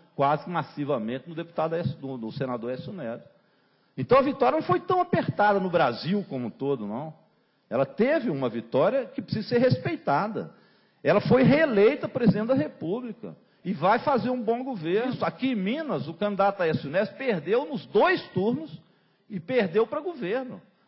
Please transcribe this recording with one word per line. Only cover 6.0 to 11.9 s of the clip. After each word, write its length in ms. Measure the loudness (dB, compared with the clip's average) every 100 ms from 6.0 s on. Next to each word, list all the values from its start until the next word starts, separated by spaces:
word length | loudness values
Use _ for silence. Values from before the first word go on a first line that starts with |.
| -2 -2 -2
como 160 | -6 -6
um 40 |
todo, 340 | -6 -4 -2 -4
não. 260 | -8 -8 -14 _ _ _ _ _
Ela 180 | -2 -2
teve 440 | 0 2 2 0
uma 180 | -2 -2
vitória 580 | -4 -4 2 2 0 -4
que 180 | -10
precisa 260 | -6 -6 -2
ser 80 | 2
respeitada. 960 | 2 2 -2 -6 -2 0 0 -6 -10 -14 _ _ _ _
Ela 160 | 2 2
foi 220 | 4 6
reeleita 680 | 6 6 4 6 6